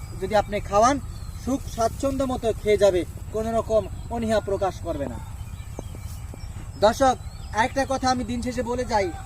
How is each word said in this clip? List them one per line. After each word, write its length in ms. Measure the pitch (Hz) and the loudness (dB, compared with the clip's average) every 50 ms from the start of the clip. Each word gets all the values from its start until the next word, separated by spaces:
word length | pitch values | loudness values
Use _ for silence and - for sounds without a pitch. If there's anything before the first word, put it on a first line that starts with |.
| - - - - | -8 -8 -8 -6
যদি 160 | 190 196 214 | -2 2 4
আপনি 240 | 208 196 - 208 196 | 4 4 4 0 -4
খাওয়ান, 400 | - - 202 208 226 247 294 254 - - - - - - - - - | -2 2 6 6 8 6 6 4 -2 -6 -8 -8 -8 -8 -8 -6 -2
সুখ 160 | 240 269 269 - - | -2 -2 -2 -2 -4
স্বাচ্ছন্দ্য 560 | - 240 226 220 - - 277 277 269 262 277 | -2 0 0 0 0 0 -2 0 0 0 0
মতো 280 | 254 247 240 233 220 | 0 -2 0 0 0
খেয়ে 240 | - - - 208 208 | -2 0 2 2 4
যাবে, 280 | 202 202 196 180 175 156 - - - - - | 6 6 6 6 4 0 -2 -6 -10 -10 -6
কোনো 200 | - 214 220 226 | -4 -4 -2 0
রকম 340 | 226 220 - - 220 214 196 - - - - - | 0 0 2 2 2 2 2 0 -6 -8 -8 -6
অনীহা 300 | 233 233 233 214 220 202 | -4 -2 0 2 2 2
প্রকাশ 340 | - 196 196 185 196 180 - - | 2 0 -2 0 0 -2 -2 -4
করবে 260 | - 170 156 143 139 | -6 -4 -4 -4 -4
না। 80 | 123 - - - - - - - - - - - - - - - - - - - - - - - - - - - - - - - - - - | -6 -6 -8 -10 -10 -10 -10 -10 -10 -10 -12 -12 -12 -10 -10 -10 -10 -10 -10 -10 -10 -10 -10 -10 -10 -10 -10 -10 -10 -10 -10 -10 -8 0 4
দর্শক, 360 | 202 220 226 - 269 262 233 - - - - - - - - | 4 6 6 6 4 4 4 2 -2 -10 -10 -10 -10 -4 0
আরেকটা 300 | 208 247 - - 277 262 262 | 0 0 2 2 0 0 0
কথা 220 | 262 - 254 254 | 0 0 2 2
আমি 140 | 254 247 240 | 2 0 0
দিন 180 | 214 247 240 | -4 -4 -4
শেষে 200 | 226 254 240 254 | -2 -2 -2 -2
বলে 220 | 220 233 247 247 247 | -2 -2 -2 -2 -2
যাই, 260 | 226 226 208 196 170 - - - | 0 2 2 2 0 -2 -6 -10